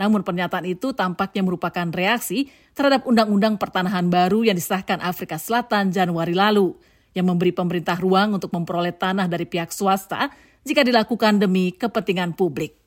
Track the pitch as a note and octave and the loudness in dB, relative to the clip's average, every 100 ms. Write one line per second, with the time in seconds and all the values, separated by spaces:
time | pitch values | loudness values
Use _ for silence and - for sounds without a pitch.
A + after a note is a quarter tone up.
0 | G3+ G#3 F#3 F3+ F3 F#3 F3+ F3+ C4 C4 | 0 2 0 -2 -2 -4 -4 -4 -4 -2
1 | F#3 E3+ G3 G3+ F#3+ F3 F3 F3 E3+ C#3+ | -4 -2 -4 -2 -2 -2 -4 -4 -4 -2
2 | F#3+ A#3 - F#3+ C#4 - _ - C#4 C4 | 0 0 -2 -4 -6 -10 _ -2 2 2
3 | C4 A3+ G#3+ G3+ A3 G#3 - F#3 F3+ F#3 | 2 2 4 2 2 0 -4 -2 -2 0
4 | F3 F3+ F3+ G#3+ A3+ F3+ - F#3+ F#3+ F#3 | 2 4 4 2 2 0 -2 -4 -2 -4
5 | F3 F3+ F#3 D#3 - A#3 A#3+ G#3 G3 F#3 | -4 -6 -8 -8 -2 -2 0 0 0 0
6 | F3+ E3 E3 F3 G#3 G#3 F3+ - _ _ | 0 0 0 2 4 4 2 -2 _ _
7 | _ F#3 F3+ F3 F3+ F3+ F3+ F3 D#3+ F3 | _ -2 0 2 2 0 -2 -2 -2 -2
8 | F#3 F#3+ G#3 G3 - F3 E3 E3+ F3 F3 | 2 4 2 -2 -4 -6 -4 -2 -4 -2
9 | F#3 F#3+ F3+ E3+ E3+ F3 E3 - G3 F#3+ | -2 -2 -2 -4 -4 -6 -6 -2 0 0
10 | - E3 C#4 - _ _ C4+ D4+ B3+ A#3 | -2 -6 -6 -8 _ _ -2 0 4 2
11 | G#3+ A3 G#3+ G#3 G3 F#3 F3+ - A#3 A#3 | 2 0 2 4 4 2 0 -2 -4 -2
12 | - F#3 F3 D#3+ F3+ - D3+ _ | -2 -2 -2 -2 -2 -2 -8 _